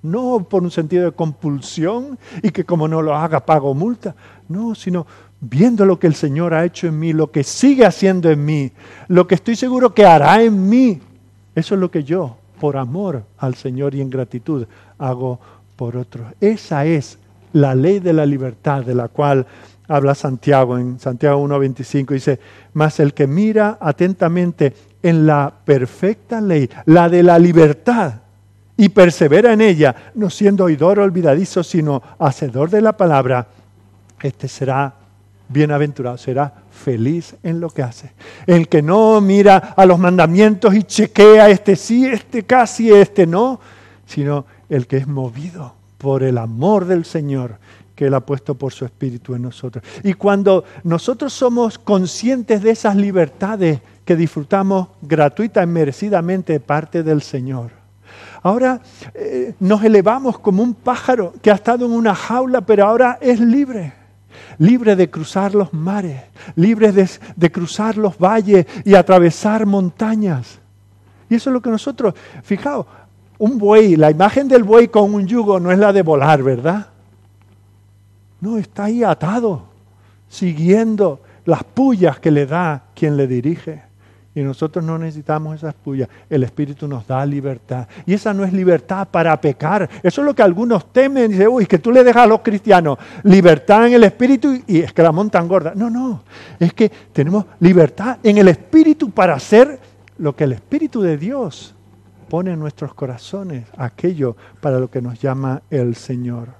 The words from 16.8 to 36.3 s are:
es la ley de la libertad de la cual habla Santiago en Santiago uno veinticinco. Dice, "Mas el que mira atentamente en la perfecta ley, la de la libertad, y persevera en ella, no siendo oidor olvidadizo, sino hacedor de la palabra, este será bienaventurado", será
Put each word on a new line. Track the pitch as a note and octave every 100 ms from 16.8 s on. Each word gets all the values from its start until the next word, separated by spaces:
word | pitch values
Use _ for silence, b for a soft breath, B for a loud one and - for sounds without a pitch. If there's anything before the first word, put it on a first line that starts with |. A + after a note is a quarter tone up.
| D3
es | E3 - - _ _ _
la | D#3 C#3 C3
ley | D3+ G3+
de | F3+
la | D#3+ D3
libertad | C#3 C3 A2+ - C#3
de | A#2+ B2
la | A#2
cual | - D3 C3+ B2+ b b b _
habla | D3 C#3 C#3+
Santiago | D3 B2+ - C#3 B2+ B2
en | B2 B2+
Santiago | - B2 D3+ C#3+
uno | C#3+ C#3+
veinticinco. | C#3 B2+ B2+ C#3+ C3+
Dice, | C#3 C#3 C3 b b b
"Mas | D#3 D#3 -
el | C#3+
que | - C#3
mira | D3+ G#3+ G#3+ G#3 A3+
atentamente | D#3+ C#3+ F3+ F#3+ E3+ F3 F3+ E3 C#3+ b b _
en | F3 E3 D#3
la | D3 C#3 - -
perfecta | C#3 B2 - F#3 A3 _ A3+
ley, | G#3 D#3+ B2+ B -
la | E3 E3+
de | F3
la | F3 E3+
libertad, | F3 E3 D#3 D3 - A#3+ F3 A2 _ _ _ _ _ -
y | G3+
persevera | G3+ F3+ E3 D#3 D#3 A#3+
en | A3
ella, | A3 E3 D3 A#2+ B
no | A#3+ G3+
siendo | - G#3 G3 F3+
oidor | D3+ D#3+ G3+
olvidadizo, | G3+ F3+ E3 C#3 F#3+ -
sino | E3+ F3+ D#3 C#3 B B
hacedor | D3+ - C#3+ A#2 D#3
de | G#3+
la | A3 G#3+
palabra, | F3+ C#3+ B2 B2 A#2 _ _ _ _ _ _ _
este | C#3+ - C3+
será | - C3 C3+ C#3 - _ _ _ _ _
bienaventurado", | C3 D3+ D3 D3 C#3 B2 B2
será | -